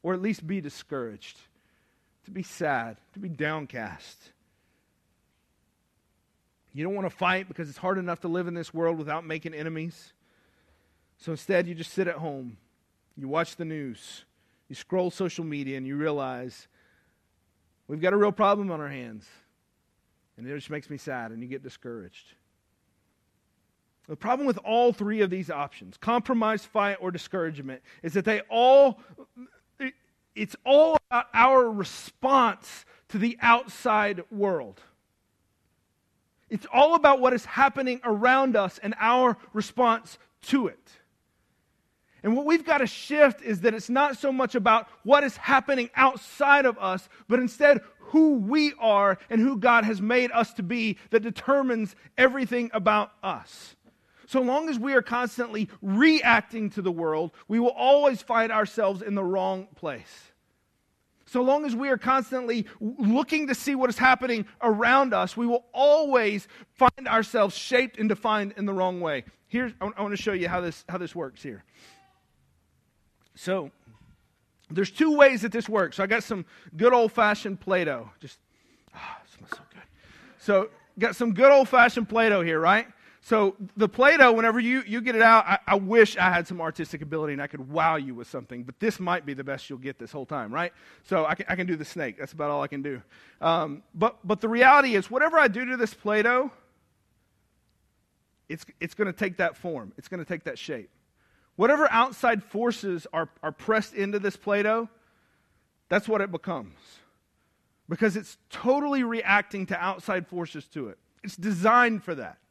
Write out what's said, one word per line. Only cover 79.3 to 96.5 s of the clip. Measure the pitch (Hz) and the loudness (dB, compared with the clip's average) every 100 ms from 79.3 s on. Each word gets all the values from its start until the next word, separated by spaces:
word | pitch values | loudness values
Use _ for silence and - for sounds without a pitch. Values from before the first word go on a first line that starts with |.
smells | _ - | _ -18
so | - _ | -18 _
good. | - - _ _ - - _ | -20 -20 _ _ -20 -20 _
So, | - 196 220 - _ - | 0 0 0 -10 _ -4
got | 226 185 | -4 -2
some | 240 | -2
good | 190 269 | 6 8
old-fashioned | 277 269 254 240 240 214 | 8 6 6 6 4 -2
Play-Doh | 220 220 202 | 2 2 2
here, | 170 160 | 0 0
right? | 165 208 240 _ _ _ | 2 2 0 _ _ _
So | - 220 196 - 190 - | 0 2 2 -2 -14 -2
the | 208 | -2
Play-Doh, | - 269 320 254 | 4 4 8 8
whenever | 226 226 226 | 8 2 2
you, | 233 262 202 | 0 -2 -4
you | 226 | -6
get | 233 226 | -2 4
it | |
out, | 226 226 175 | 8 8 6
I, | 196 - | -2 0
I | 202 | -2
wish | 190 226 208 - | 4 6 6 4
I | 185 | 2
had | 175 170 | 2 -4
some | 180 | -6
artistic | 160 160 156 156 | -8 -6 -10 -10
ability | 151 156 151 | -8 -6 -6
and | 139 | -6
I | 143 | -10
could | 143 131 | -12 -6
wow | 156 160 160 | 0 0 0
you | 139 120 | -6 -12
with | 120 | -12
something, | 135 117 123 | -14 -12 -14
but | 123 - | -14 -4
this | 214 202 | -4 -4
might | 180 180 147 | -4 -4 -4
be | |
the | 135 139 | -10 -8
best | 139 - | -10 -10
you'll | 135 | -12
get | 131 131 | -12 -14
this | 113 | -14
whole | 147 127 | -14 -10
time, | 147 107 | -10 -6
right? | 135 175 _ - _ | -6 -8 _ -20 _
So | _ 190 156 | _ -2 0
I | 170 | -4
can, | - | -4
I | 185 | -6
can | 180 | -4
do | 160 | -6
the | 156 | -8
snake. | 175 135 101 | -10 -10 -10
That's | 135 | -14
about | 156 147 | -8 -4
all | 143 | -4
I | 139 | -6
can | 143 | -8
do. | 143 127 _ _ - _ | -10 -10 _ _ -20 _
Um, | 160 170 156 143 _ 160 | -2 0 -2 -8 _ -2
but, | 220 - 185 | -2 -2 -6
but | 214 | -4
the | 226 | -2
reality | 233 262 285 269 208 | 6 8 8 6 0
is, | 190 | 0
whatever | 254 311 320 | 0 2 4
I | 269 | 4
do | 202 254 | 2 -4
to | 254 | -4
this | 220 | -4
Play-Doh, | - 208 214 226 247 277 | -4 -2 0 2 0 -2